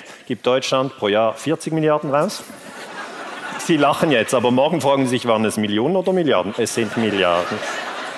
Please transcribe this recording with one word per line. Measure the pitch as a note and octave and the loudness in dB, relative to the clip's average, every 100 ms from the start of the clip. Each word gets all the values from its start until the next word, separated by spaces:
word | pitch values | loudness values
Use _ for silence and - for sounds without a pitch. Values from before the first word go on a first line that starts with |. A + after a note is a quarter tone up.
| - - - | -10 -18 -10
gibt | B2 B2 | -4 0
Deutschland | C3 - C3+ C3+ - | 0 0 -2 -2 -2
pro | G#2 | 0
Jahr | G#2 A2 - | 2 2 0
vierzig | C#3 D#3 D#3+ | -4 -4 -2
Milliarden | D#3+ D#3 D3+ D3 | 0 2 0 0
raus. | C#3+ F#3 - - - - - - - - - - - - - | 0 0 -4 -14 -18 -18 -16 -14 -14 -14 -14 -14 -12 -12 -8
Sie | - D#3 | 0 4
lachen | C#3+ D3+ E3 | 4 4 4
jetzt, | A#2+ G#2 | 4 4
aber | B2+ A#2+ | 2 4
morgen | B2+ D3+ E3 | 4 2 2
fragen | C#3 C#3 C3 | 2 2 2
Sie | |
sich, | B2 A#2+ | 0 2
waren | A2 G#2+ | 2 2
es | G#2+ | 0
Millionen | G#2 G#2 C#3 F#3+ | 0 0 2 0
oder | F#3 | 2
Milliarden? | F#3 D#3 F#2+ F#2 - | 2 2 2 0 -2
Es | A2 | -2
sind | - G#2+ A#2 | -2 -2 0
Milliarden. | A2 G2 F2 F2 E2+ G#2+ - - - - - | 0 2 4 2 0 -6 -6 -8 -8 -10 -10